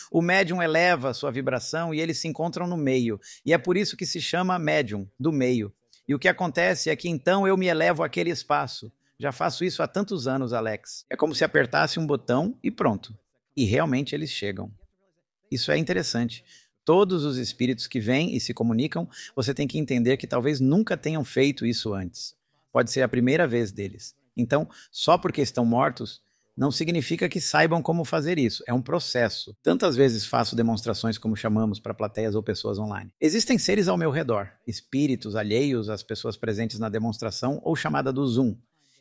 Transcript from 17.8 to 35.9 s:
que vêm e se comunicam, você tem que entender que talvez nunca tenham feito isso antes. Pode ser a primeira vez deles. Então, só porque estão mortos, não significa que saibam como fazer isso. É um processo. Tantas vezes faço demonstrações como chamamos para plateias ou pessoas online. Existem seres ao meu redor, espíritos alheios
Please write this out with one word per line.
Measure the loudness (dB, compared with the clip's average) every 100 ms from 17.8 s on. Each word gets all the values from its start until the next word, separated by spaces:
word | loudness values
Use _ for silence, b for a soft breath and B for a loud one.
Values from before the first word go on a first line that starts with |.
| -4
que | -4
vêm | 0 2 0
e | -2
se | -4
comunicam, | -2 0 2 0 -4 -8 B B -4
você | -2
tem | -2 -2
que | -2
entender | -2 2 2 0
que | 0
talvez | -2 0 2
nunca | 4 4 2 -2
tenham | -2 -4
feito | -2 2 2 2 -2
isso | -2 -2
antes. | -4 -6 -8 -14 -18 _ _ _
Pode | 0 0
ser | 2
a | 0
primeira | 2 2 4 2
vez | 2 -2
deles. | -4 -10 -10 -18 -20 _
Então, | -4 0 0 0 B B
só | -2 4 4
porque | 4 -2
estão | -2 2 2
mortos, | 4 2 -2 -10 -12 _ _ _ -2
não | 0
significa | 0 0 0 -2 -2 -2
que | -2
saibam | 0 4 4 2
como | 0 -2 0
fazer | 0 0 2
isso. | 0 0 -2
É |
um | -2
processo. | 0 -4 -2 0 0 0 -10 -4
Tantas | 0 2 2
vezes | 6 4 4
faço | 0 0 0 0
demonstrações | 0 0 -2 -4 -4 -2
como | -2 -2
chamamos | 0 0 0 -2
para | -6
plateias | -6 -4 -2 -2
ou | -2
pessoas | -2 -4 -4 -4
online. | -4 -8 -12 0
Existem | 2 2 2 2
seres | 2 2 2
ao | 2
meu | 0
redor, | 0 0 -2 -4 -10 -10
espíritos | -10 -4 0 2 0 -2 -4
alheios | 0 2 2 0 -2